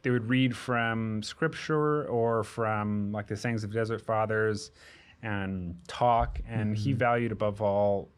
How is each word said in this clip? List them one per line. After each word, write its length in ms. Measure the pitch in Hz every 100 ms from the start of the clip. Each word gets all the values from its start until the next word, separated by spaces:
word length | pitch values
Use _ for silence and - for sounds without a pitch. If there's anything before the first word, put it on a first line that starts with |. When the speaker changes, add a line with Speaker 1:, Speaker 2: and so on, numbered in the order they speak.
Speaker 1:
they 80 | 139
would 180 | 123 110
read 260 | 127 131 113
from 640 | - 120 113 113 110 107
scripture 800 | 104 - 160 165 - 156 151 151 -
or 360 | 117 117 113
from, 680 | 104 - 110 107 104 104 101
like, 140 | 104 101
the 100 | 104
sayings 260 | 123 113
of 80 | 107
Desert 300 | 110 110 107
Fathers, 720 | - 110 107 110 110 104 - - - - - -
and 520 | 113 101 95 95 87 82 -
talk, 520 | - 123 117 117 - -
and 280 | 113 107 104
he 140 | 120
Speaker 2:
Mm-hmm. 80 | -
Speaker 1:
valued 320 | 120 120 117
above 300 | 104 107 101
all 480 | 104 101 104 98 -